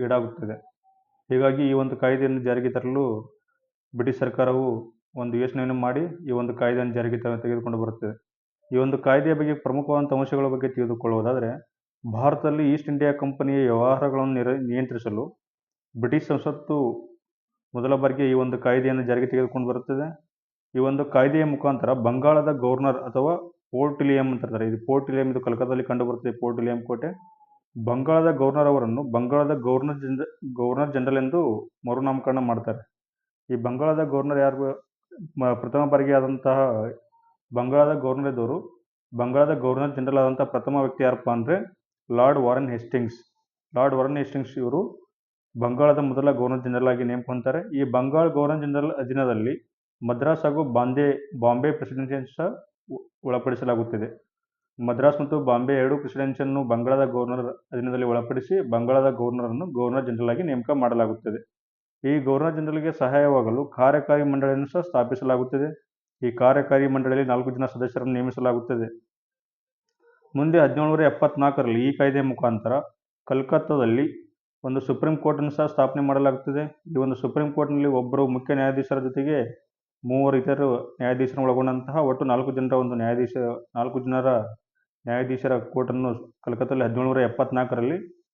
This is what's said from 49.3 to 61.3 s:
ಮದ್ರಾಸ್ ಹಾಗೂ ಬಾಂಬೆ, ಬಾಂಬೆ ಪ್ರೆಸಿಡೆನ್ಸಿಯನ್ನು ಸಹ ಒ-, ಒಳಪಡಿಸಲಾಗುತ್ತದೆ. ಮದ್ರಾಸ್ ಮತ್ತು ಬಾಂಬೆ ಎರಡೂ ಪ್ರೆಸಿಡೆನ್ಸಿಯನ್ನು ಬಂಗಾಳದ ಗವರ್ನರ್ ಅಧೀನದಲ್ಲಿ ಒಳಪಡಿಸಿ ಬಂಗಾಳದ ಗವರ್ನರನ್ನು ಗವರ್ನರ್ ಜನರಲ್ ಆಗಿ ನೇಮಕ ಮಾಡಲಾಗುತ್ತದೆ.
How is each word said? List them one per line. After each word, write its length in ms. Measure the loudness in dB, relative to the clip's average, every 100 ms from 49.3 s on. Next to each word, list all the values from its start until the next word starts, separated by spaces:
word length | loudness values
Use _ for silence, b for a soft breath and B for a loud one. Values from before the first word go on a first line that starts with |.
| 0 -2 -4 _ _ _ -8 -4
ಮದ್ರಾಸ್ 380 | 0 0 2 0
ಹಾಗೂ 180 | 0
ಬಾಂಬೆ, 760 | 0 0 2 2 2 0 -4 0
ಬಾಂಬೆ 320 | 2 2 0
ಪ್ರೆಸಿಡೆನ್ಸಿಯನ್ನು 640 | -2 -6 -8 -6 -6 -8 -6
ಸಹ 180 | -6 -6 -18 _ -16
ಒ-, 160 | -16 -16 _
ಒಳಪಡಿಸಲಾಗುತ್ತದೆ. 1040 | -4 -2 -2 -2 0 0 0 -4 -6 -10 _ _ _ _ _ -6 -4
ಮದ್ರಾಸ್ 360 | 4 4 4
ಮತ್ತು 240 | -2 -2 2
ಬಾಂಬೆ 280 | 2 2
ಎರಡೂ 240 | 2 2 0
ಪ್ರೆಸಿಡೆನ್ಸಿಯನ್ನು 640 | -4 -4 -4 -2 -2 -2
ಬಂಗಾಳದ 420 | 0 0 2 2 2
ಗವರ್ನರ್ 400 | 0 -2 -4 -6 -10 -10
ಅಧೀನದಲ್ಲಿ 320 | -6 -4 -2 0
ಒಳಪಡಿಸಿ 640 | -2 -2 -4 -2 -2 0
ಬಂಗಾಳದ 400 | 0 2 4 4
ಗವರ್ನರನ್ನು 580 | 2 -2 -2 -4 -4 -4
ಗವರ್ನರ್ 380 | -2 -2 -2 -2
ಜನರಲ್ 240 | -2 -2
ಆಗಿ 140 | 0
ನೇಮಕ 260 | -2 -2 -2
ಮಾಡಲಾಗುತ್ತದೆ. 720 | 0 2 2 0 -2 -6